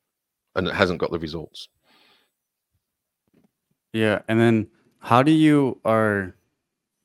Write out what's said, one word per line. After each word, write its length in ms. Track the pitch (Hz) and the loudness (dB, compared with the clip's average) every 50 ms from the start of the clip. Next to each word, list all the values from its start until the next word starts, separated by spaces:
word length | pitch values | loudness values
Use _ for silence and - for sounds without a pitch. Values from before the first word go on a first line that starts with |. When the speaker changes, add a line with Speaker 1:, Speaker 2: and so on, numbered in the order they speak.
| _ _ _ _ _ _ _ _ _ _ - | _ _ _ _ _ _ _ _ _ _ -8
Speaker 1:
and 140 | 95 92 87 | -6 -6 -4
it 60 | - | -2
hasn't 260 | - 101 90 87 73 | 0 0 0 -2 -4
got 100 | - - | -4 -6
the 80 | - 82 | -6 -6
results. 500 | 82 80 73 82 76 - - - - - _ _ _ _ _ _ _ _ _ _ _ _ _ _ _ _ _ _ _ _ _ _ _ _ _ _ _ _ _ _ _ _ _ _ _ _ _ _ _ _ _ _ _ _ | -8 -10 -12 -12 -14 -16 -18 -20 -20 -20 _ _ _ _ _ _ _ _ _ _ _ _ _ _ _ _ _ _ _ _ _ _ _ _ _ _ _ _ _ _ _ _ _ _ _ _ _ _ _ _ _ _ _ _
Speaker 2:
Yeah, 300 | - 110 110 107 104 - - - | -4 -2 0 0 0 -2 -2 -2
and 120 | 110 113 | 0 2
then 280 | 117 120 113 110 101 - _ _ _ _ _ _ | 2 2 2 0 -4 -8 _ _ _ _ _ _
how 240 | - - 117 123 | -2 2 2 4
do 100 | 135 151 | 4 4
you, 480 | 160 156 156 151 147 147 139 123 104 - - | 4 4 4 4 4 2 2 0 -4 -4 -2
are, 500 | - 113 110 110 107 104 101 95 90 - _ _ _ _ _ _ _ _ _ _ _ _ _ | 0 0 0 0 0 -2 -2 -4 -8 -12 _ _ _ _ _ _ _ _ _ _ _ _ _